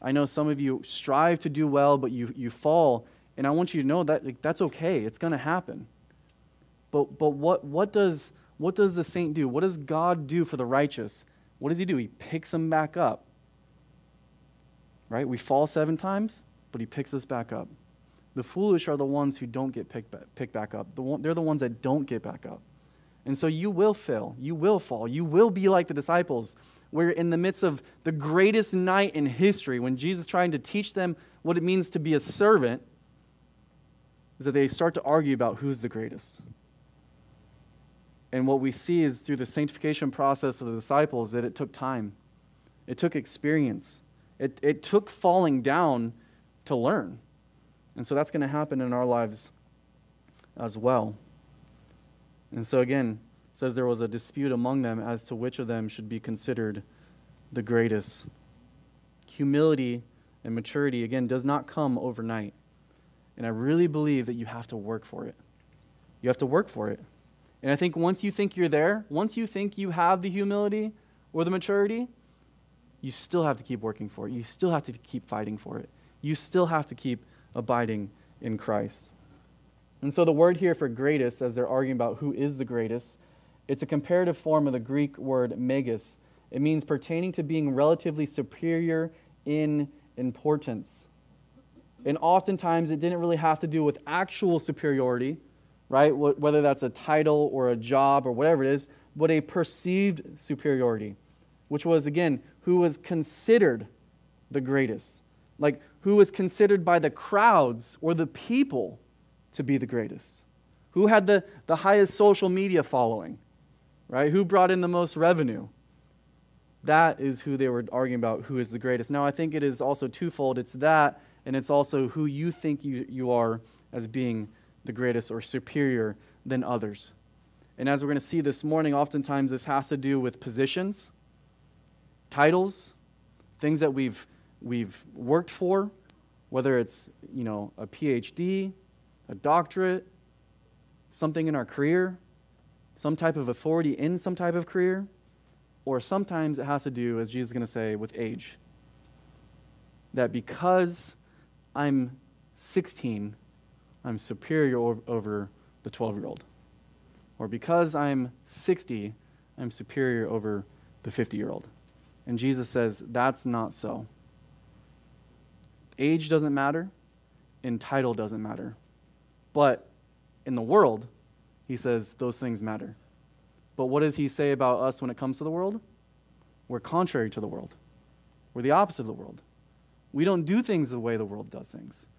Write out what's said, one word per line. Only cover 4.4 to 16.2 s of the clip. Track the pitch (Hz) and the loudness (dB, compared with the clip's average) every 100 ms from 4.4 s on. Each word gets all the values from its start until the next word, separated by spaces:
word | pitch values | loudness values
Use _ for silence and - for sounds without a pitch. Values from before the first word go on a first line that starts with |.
that's | 151 165 | -4 -2
okay. | 165 - 165 165 | -2 -2 -2 -2
It's | 107 - | -2 -4
gonna | 165 143 | -4 -2
happen. | 139 180 175 110 - _ _ _ _ _ _ _ _ _ _ | -2 -4 -4 -12 -16 _ _ _ _ _ _ _ _ _ _
But, | 147 143 135 | 0 0 2
but | 151 | 0
what, | 143 156 180 | 2 2 2
what | 147 151 202 | 0 -2 0
does, | 208 196 151 - - _ - | 4 2 2 -6 -12 _ -6
what | 160 190 | -2 2
does | 196 | 2
the | 175 | 2
saint | 165 180 165 | -2 -2 -2
do? | 156 135 | 0 0
What | 127 | 0
does | 190 165 | 0 -2
God | 139 156 175 175 139 | -4 0 2 0 0
do | 170 | -2
for | 165 135 | 0 -2
the | 123 | 0
righteous? | 131 147 - 107 - - _ _ - | 2 2 -2 -10 -12 -18 _ _ -6
What | 143 | -4
does | 170 | -2
he | |
do? | 185 143 | 0 -2
He | 113 | -4
picks | - - 160 - | -10 -8 -8 -4
them | 165 160 | -2 0
back | 156 151 175 | 0 0 0
up. | 147 - _ _ _ _ _ _ _ _ _ _ _ _ _ _ _ _ _ _ - | 0 -2 _ _ _ _ _ _ _ _ _ _ _ _ _ _ _ _ _ _ -6
Right? | 113 135 | -4 -2
We | 123 | -4
fall | - 139 151 | 0 2 2
seven | 160 151 160 | 2 0 0
times, | 190 196 | -2 -2